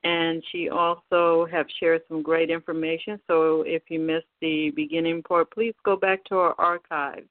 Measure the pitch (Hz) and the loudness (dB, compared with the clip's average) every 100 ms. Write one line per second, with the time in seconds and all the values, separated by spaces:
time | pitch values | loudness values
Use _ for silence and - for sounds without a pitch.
0 | 170 170 165 165 - 175 170 - 170 175 | -2 0 0 -2 -6 -6 -4 0 0 -2
1 | _ 175 170 165 165 170 143 - 170 165 | _ 2 4 4 2 -2 -4 -2 2 2
2 | 165 160 151 165 165 165 165 160 160 165 | 0 -6 0 0 2 -2 -4 -4 -2 -4
3 | - 208 - 165 160 156 156 165 _ 165 | -6 -12 0 2 4 2 0 -4 _ -4
4 | 160 160 165 _ 160 156 156 147 151 160 | -2 -2 -4 _ -4 -2 -2 -2 -4 -2
5 | 165 165 - 175 165 - 226 - - 190 | -2 -4 0 0 0 -2 -4 -2 -2 0
6 | 190 190 - 190 175 - 175 175 _ 160 | 2 0 0 2 2 2 0 0 _ -6
7 | 139 - - | -6 -8 -18